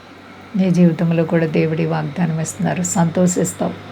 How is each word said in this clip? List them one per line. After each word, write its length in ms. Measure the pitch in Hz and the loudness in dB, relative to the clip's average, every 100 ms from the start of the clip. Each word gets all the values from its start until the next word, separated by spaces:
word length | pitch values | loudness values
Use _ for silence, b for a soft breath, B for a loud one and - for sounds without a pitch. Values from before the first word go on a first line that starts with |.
| - - - - - 202 | -20 -20 -20 -20 -8 -2
నీ 120 | 190 | 2
జీవితంలో 540 | 175 175 160 165 165 | 4 4 4 0 0
కూడా 220 | 165 170 160 | 2 2 2
దేవుడి 400 | 165 160 160 160 | 0 0 0 -2
వాగ్దానం 560 | 160 151 143 170 160 | -2 -4 -2 -2 -2
ఇస్తున్నారు, 420 | 156 - 165 156 | -6 -4 -4 -2
సంతోషిస్తావు. 920 | 180 185 170 170 180 180 170 - 190 - - | -2 0 0 2 2 2 -2 -2 -6 -6 -14